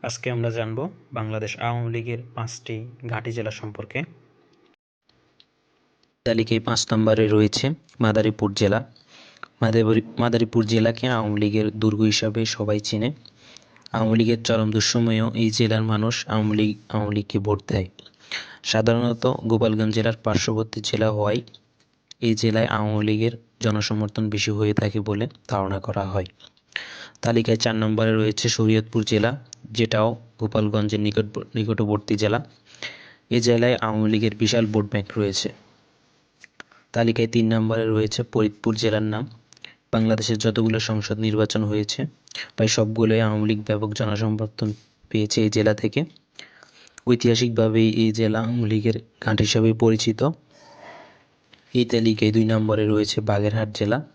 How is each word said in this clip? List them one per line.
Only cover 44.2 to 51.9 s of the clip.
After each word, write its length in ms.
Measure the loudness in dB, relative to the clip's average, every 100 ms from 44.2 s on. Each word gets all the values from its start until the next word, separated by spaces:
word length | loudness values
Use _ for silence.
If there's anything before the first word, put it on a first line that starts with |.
| 0 -2 -4 -4 -4 -4 _ _ _
পেয়েছে 280 | -2 0 2
এই 80 | 2
জেলা 240 | 2 2
থেকে। 260 | 2 0 -2 -4 -8 _ _ -20 -20 -20 _ -20 -12 0
ঐতিহাসিকভাবেই 840 | 2 4 2 2 2 2 4 4
এই 160 | 4 0
জেলা 280 | 2 0 0
আওয়ামী 260 | 0 0 0
লীগের 280 | 2 0 -2 -6 _
ঘাঁটি 220 | -2 0
হিসাবে 260 | 2 4 2
পরিচিত। 460 | 4 4 2 0 0 -2 -2 _ _ -20 -20 -20 -20 -20 -20 _ _ _ -20 _
এই 120 | 0
তালিকায় 460 | 2